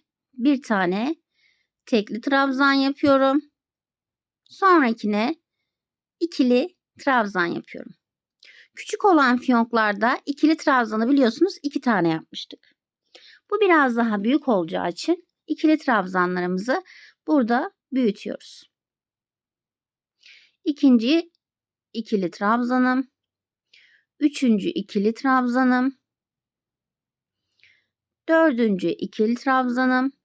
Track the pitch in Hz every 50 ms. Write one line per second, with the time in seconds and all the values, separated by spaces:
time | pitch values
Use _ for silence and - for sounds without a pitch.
0 | _ _ _ _ _ _ _ 254 226 294 285 254 - - 220 190 185 175 190 208
1 | 226 285 330 - _ _ _ _ _ _ _ _ _ _ _ _ _ - 262 214
2 | 202 - 202 214 - 285 277 269 277 277 262 262 277 277 277 269 269 269 277 -
3 | - 285 269 269 269 269 269 302 - _ _ _ _ _ _ _ _ _ _ _
4 | _ _ _ _ _ _ _ _ _ _ - - 392 381 359 320 269 233 226 -
5 | - 208 208 208 220 269 330 - _ _ _ _ _ _ _ _ _ _ _ _
6 | _ _ _ _ 339 339 - - 269 247 247 247 294 359 - _ _ _ _ -
7 | - 277 262 240 208 202 202 - - - - - - - - - - - - _
8 | _ _ _ _ _ _ _ _ - - - - - _ _ - - - - -
9 | - 415 349 302 269 247 247 247 - - 247 233 226 233 233 226 220 208 208 202
10 | 214 240 285 - - - 277 - - 302 320 311 - 311 277 240 226 214 214 220
11 | 233 247 285 277 262 220 240 - 330 403 - - - 285 - 302 - 247 220 185
12 | 170 165 160 160 - _ - - - - - - _ _ _ _ _ _ _ _
13 | _ _ - - - - - _ _ _ - 415 427 370 339 311 277 254 233 233
14 | 233 226 208 202 196 233 269 311 - 269 226 185 170 160 180 180 180 175 175 -
15 | - 311 349 349 _ _ _ _ _ - 302 - - 311 311 302 - 277 240 208
16 | 185 185 185 185 180 180 180 180 175 180 185 185 208 247 269 370 359 - - -
17 | - - _ _ _ - 311 285 240 214 233 254 330 392 - _ _ _ 262 262
18 | 254 208 196 - - - - - - - - - - _ _ _ _ _ _ _
19 | _ _ _ _ _ _ _ _ _ _ _ _ _ _ _ _ _ _ _ _
20 | _ _ _ _ _ - - - _ _ _ _ - 349 285 - - 269 247 233
21 | 220 247 311 330 339 - _ _ _ _ _ _ _ _ _ _ _ _ - 226
22 | 220 - 226 196 185 165 - - 208 208 226 240 247 240 254 254 254 254 254 262
23 | 254 - _ _ _ _ _ _ _ _ _ _ _ _ _ - _ _ _ _
24 | _ _ _ - 285 294 - - 277 240 220 196 185 170 - 180 208 - - 208
25 | 196 220 226 - - 269 262 262 247 247 240 262 262 247 247 254 254 269 269 _
26 | _ _ _ _ _ _ _ _ _ _ _ _ _ _ _ _ _ _ _ _
27 | _ _ _ _ _ _ _ _ _ _ _ _ _ _ _ _ _ _ _ _
28 | _ _ _ _ _ - 320 330 330 320 247 233 240 220 196 180 190 170 - -
29 | - 196 - - 214 226 240 240 - 277 262 262 254 247 240 254 262 254 254 254
30 | 262 269 - _